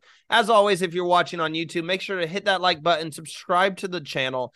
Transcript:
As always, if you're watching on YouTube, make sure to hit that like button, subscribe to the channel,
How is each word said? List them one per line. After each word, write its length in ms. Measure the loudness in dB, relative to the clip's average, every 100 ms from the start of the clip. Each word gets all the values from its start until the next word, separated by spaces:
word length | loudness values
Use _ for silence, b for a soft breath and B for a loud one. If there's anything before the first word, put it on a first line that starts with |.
| b b b
As 220 | 2 6
always, 320 | 4 6 2
if 100 | 0
you're 120 | -2
watching 360 | 2 2 2 -2
on 140 | -4
YouTube, 300 | -4 -4 -6
make 160 | -4 -4
sure 200 | -4 -4
to 60 | -4
hit 200 | -2 0
that 140 | 2
like 220 | 2 2
button, 300 | 2 0 -2
subscribe 640 | -10 -16 -14 0 2 2 0
to 100 | -6
the 120 | -8
channel, 520 | -6 -4 -2 -2 -6